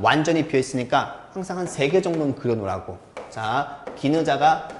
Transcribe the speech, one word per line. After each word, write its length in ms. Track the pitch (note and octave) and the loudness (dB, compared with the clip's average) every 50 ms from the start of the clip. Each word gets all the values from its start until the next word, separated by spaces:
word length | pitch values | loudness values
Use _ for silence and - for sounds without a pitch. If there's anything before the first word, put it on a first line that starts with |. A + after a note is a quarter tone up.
| F#2+ | 2
완전히 460 | A2 C3 D3+ D#3 D#3+ E3 E3 C#3+ D#3 | 4 4 4 4 2 2 2 2 2
비어 100 | - C3+ | 2 0
있으니까 680 | B2+ - - B2+ B2 A#2+ - C#3 A2+ - - - - - - | 0 0 -2 -4 -2 2 2 2 2 0 -8 -14 -18 -14 -10
항상 260 | G3 F#3 - F#3 F3+ | -10 -8 -8 -6 -6
한 80 | F3+ | -6
세 220 | E3 - - C3+ D3 | -6 -2 0 0 4
개 120 | E3 F#3+ - | 4 2 2
정도는 320 | F3+ E3+ D#3+ D3+ C#3 B2 | 2 -2 0 0 -2 -2
그려놓으라고. 600 | - - B2 A#2 A2 G#2 F#2+ F#2 F#2+ - - F#2 - - - - - - - | -2 0 -2 0 0 -2 -4 -4 -6 -6 -10 -14 -14 -16 -16 -16 -16 -16 -12
자, 540 | - A2 A2 G#2+ A#2 C#3 C#3+ - - - - - - | -10 -6 -4 -2 0 0 -2 -4 -8 -12 -14 -14 -12
긴 200 | - - C#3 D3+ | -4 0 2 2
의자가 520 | E3 D#3 D3 C#3 C3+ C#3+ D#3 D#3 D#3 - - - - | 2 2 2 2 4 6 4 4 4 -2 -10 -14 -14